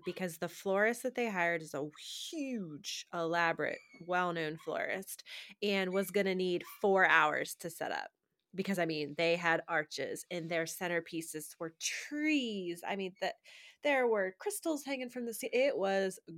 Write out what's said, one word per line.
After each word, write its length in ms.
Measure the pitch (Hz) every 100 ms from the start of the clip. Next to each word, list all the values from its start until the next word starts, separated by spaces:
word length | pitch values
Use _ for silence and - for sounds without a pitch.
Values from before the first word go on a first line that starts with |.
because 340 | - - 180 156
the 120 | 175
florist 520 | - 196 190 220 240
that 140 | 254 247
they 120 | 233
hired 340 | 190 170 170
is 120 | 160
a 140 | 147 151 - - - -
huge, 760 | 330 269 240 175 147 - - -
elaborate, 680 | 175 165 170 165 165 151 - - - 170
well-known 520 | 180 180 175 156 160
florist 680 | - - - 190 190 - - - - -
and 320 | 202 196 185
was 200 | 190 196
gonna 240 | 196 196 185
need 260 | 185 175 - -
four 240 | 202 190 175
hours 500 | 160 151 135 139 -
to 100 | 170
set 200 | - -
up. 200 | - - _ _ _ _
Because, 240 | 185 190 190
I 60 |
mean, 300 | 165 156 143 147
they 180 | 165
had 280 | 170 170 165 -
arches 580 | 165 151 - 127 - -
and 180 | 180 165
their 180 | 170 165
centerpieces 920 | - 180 170 165 165 160 156 151 -
were 160 | 165 165
trees. 1040 | - - - 294 302 302 240 202 180 170 -
I 80 | 196
mean, 180 | 185 185
the, 140 | 185 - - - - -
there 240 | 294 277 247
were 300 | 220 190 -
crystals 460 | 415 415 330 294
hanging 240 | 277 269 254
from 180 | 247 233
the 80 |
ce-, 140 | 220 247
it 240 | 247 277 208
was 440 | 196 196 190 185 -